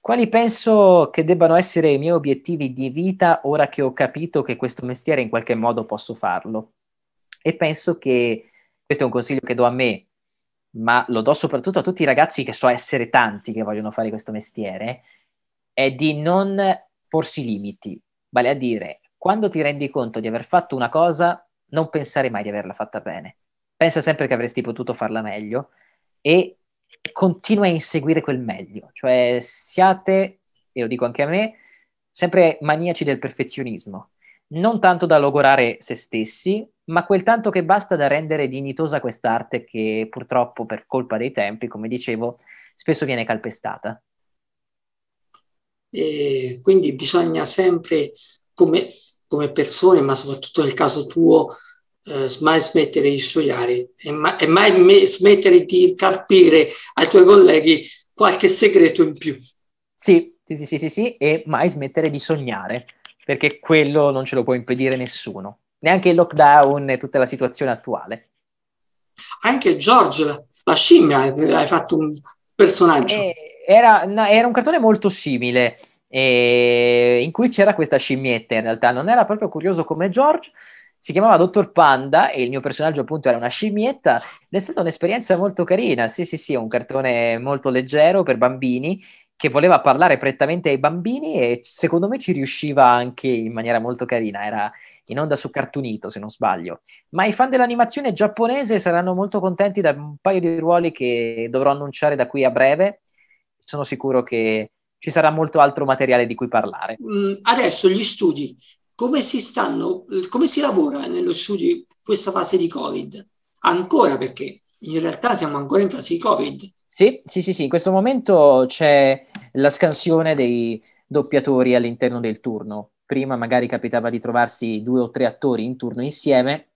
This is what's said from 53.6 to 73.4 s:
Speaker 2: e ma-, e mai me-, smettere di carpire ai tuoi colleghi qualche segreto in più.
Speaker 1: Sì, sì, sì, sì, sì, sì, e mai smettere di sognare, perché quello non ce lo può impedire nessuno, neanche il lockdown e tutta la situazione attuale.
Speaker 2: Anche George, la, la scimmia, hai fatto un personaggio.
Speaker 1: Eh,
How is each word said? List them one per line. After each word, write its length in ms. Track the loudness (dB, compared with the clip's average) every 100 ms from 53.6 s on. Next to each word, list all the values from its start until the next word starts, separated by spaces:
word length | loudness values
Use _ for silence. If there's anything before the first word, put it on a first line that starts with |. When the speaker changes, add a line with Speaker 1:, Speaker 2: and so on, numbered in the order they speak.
| -2 -4 -6 _
Speaker 2:
e 140 | -10
ma-, 260 | -2 -2 0
e 100 | 2
mai 240 | 4 4 6
me-, 260 | 8 8 6
smettere 580 | 4 4 6 6 6
di 280 | 4 4 4
carpire 720 | 4 0 0 4 8 8 8 4 -4 -8
ai 140 | -2 4
tuoi 160 | 8
colleghi 600 | 10 10 10 6 4 2 0 -20 _
qualche 340 | 0 2 4 2
segreto 560 | 4 4 6 6 4
in 140 | 0 0
più. 200 | -8 -10 -16 _ _ _ _
Speaker 1:
Sì, 400 | _ 4 4 4 _
sì, 140 | _
sì, 100 | -12
sì, 140 | -8 -6
sì, 100 | -6
sì, 280 | -4 -4 0
e 260 | 0 0 -2
mai 220 | 0 0
smettere 400 | -2 -6 -2 -2
di 100 | -4
sognare, 680 | -4 -4 -4 -8 -8 -10 -10 _ -20 _
perché 340 | -6 -2 -2 -4
quello 520 | 0 2 4 2 2
non 120 | 0
ce 120 | -4
lo 80 | -4
può 100 | -2
impedire 420 | -4 -4 -4 -2
nessuno, 640 | -4 -6 -10 -12 -12 -16 -18 _ _
neanche 300 | 0 2 4
il 60 |
lockdown 720 | 2 2 6 8 8 6 2 -2
e 80 | -6
tutta 220 | -2 -2
la 60 |
situazione 460 | -2 -2 -6 -4 -6
attuale. 580 | -6 -8 -10 -8 -14 _ _ _ _ _ _ _ _ _ -20 -18 -4
Speaker 2:
Anche 340 | -2 0 0
George, 480 | 2 4 6 4 0
la, 180 | -4 -4 _ _
la 120 | 0
scimmia, 480 | 4 8 8 8 4
hai 440 | 0 0 0 2 0
fatto 300 | -2 -2 -2
un 200 | -2 -6 -18 _ _
personaggio. 600 | 4 4 6 4 4 0
Speaker 1:
Eh, 480 | -2 -4 -6